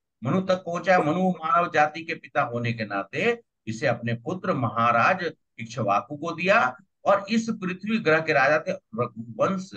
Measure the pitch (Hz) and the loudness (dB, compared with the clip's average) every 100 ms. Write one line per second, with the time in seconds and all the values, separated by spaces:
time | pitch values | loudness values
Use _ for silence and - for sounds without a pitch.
0 | _ _ 110 185 190 185 170 170 - 180 | _ _ -2 0 2 0 -2 -2 4 4
1 | 156 175 185 180 160 170 175 151 151 160 | 4 2 2 0 2 2 2 2 2 0
2 | 165 160 143 147 123 120 117 113 104 101 | -8 -10 -6 -2 -2 -2 -2 -4 -4 -6
3 | 98 139 208 233 - _ - 107 139 110 | -6 -2 -2 -2 -6 _ -10 -2 -2 0
4 | 120 117 147 180 190 143 117 110 117 117 | -2 -4 -4 -4 -2 -2 -2 2 4 4
5 | 135 185 170 - _ - 113 - 101 101 | 4 2 -2 -8 _ -16 -10 -4 0 0
6 | - 147 165 160 180 214 254 - _ _ | -2 -6 -8 -2 2 2 2 -6 _ _
7 | 170 196 196 226 226 - 180 180 208 220 | 0 0 0 -2 -2 -4 -6 -6 -4 -2
8 | 156 160 160 143 135 156 143 - - 113 | 2 2 2 2 4 2 0 -8 -8 -4
9 | 120 113 117 110 151 190 185 | -4 -6 -12 -2 0 0 -6